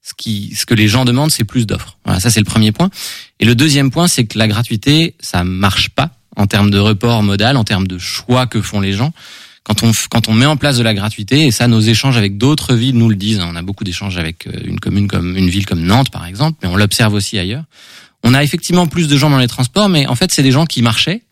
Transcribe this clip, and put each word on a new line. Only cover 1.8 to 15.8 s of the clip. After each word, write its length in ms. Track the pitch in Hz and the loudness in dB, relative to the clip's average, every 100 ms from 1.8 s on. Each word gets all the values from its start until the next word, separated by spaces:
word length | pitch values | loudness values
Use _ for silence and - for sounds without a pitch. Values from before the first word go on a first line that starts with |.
| - _ - | -8 _ -4
Voilà, 140 | 90 | 0
ça 100 | 107 | 2
c'est 100 | 113 | 0
le 60 | 104 | 2
premier 260 | 110 107 | 2 2
point. 200 | 104 185 - - - - _ | 2 -2 -2 -14 -14 -20 _
Et 60 | 110 | 2
le 100 | 120 | 4
deuxième 340 | 156 143 139 | 2 2 2
point, 180 | 143 175 | 2 0
c'est 180 | - 110 | 0 -2
que 120 | 107 | 0
la 100 | 110 | 0
gratuité, 680 | 107 120 110 - 151 165 - | 0 -2 -2 2 2 0 -4
ça 220 | - 90 | -6 -2
marche 460 | 87 92 98 - - | -2 0 0 0 -2
pas 220 | - 147 _ _ - | -2 -4 _ _ -2
en 100 | 101 | 0
termes 240 | 107 104 | 2 2
de 80 | 98 | 4
report 460 | 101 104 117 117 | 2 2 0 2
modal, 340 | 104 98 110 139 | 0 0 2 2
en 60 | |
termes 240 | 104 95 95 | 0 -2 -2
de 100 | 90 | -6
choix 480 | - - - 123 127 | -8 -10 0 0 0
que 160 | 113 | -4
font 180 | - 104 | -4 -4
les 140 | - | -2
gens. 180 | 98 139 - - - - _ | -2 -4 -6 -20 -20 -20 _
Quand 200 | - 104 | -4 0
on, 80 | 117 110 - | 2 0 0
quand 200 | 117 107 | -2 2
on 40 | |
met 120 | 110 139 | 2 2
en 100 | 151 | 2
place 220 | 147 123 | 0 0
de 60 | |
la 100 | 113 | 0
gratuité, 520 | 101 104 - 101 135 156 | 0 -4 -6 -2 2 2
et 60 | |
ça, 160 | 107 120 | 2 2
nos 140 | 113 | 4
échanges 340 | 107 110 139 120 | 4 2 2 0
avec 220 | 101 101 | 0 0
d'autres 360 | 131 151 - | 0 0 0
villes 220 | 120 127 120 | 0 2 2
nous 140 | 117 | 2
le 80 | 101 | 2
disent, 240 | 101 107 | -2 -2
hein, 80 | 85 | -4
on 40 | 85 | -8
a 40 | |
beaucoup 220 | 92 98 | -8 -8
d'échanges 340 | 98 85 101 90 | -8 -6 -8 -6
avec, 300 | 80 82 - | -8 -8 -12
euh, 40 | - | -10
une 160 | - 90 | -8 -6
commune 300 | 98 95 101 | -2 0 0
comme, 260 | 95 87 95 | -2 -2 0
une 140 | 92 | 0
ville 160 | 92 95 | 0 -2
comme 160 | 87 | -2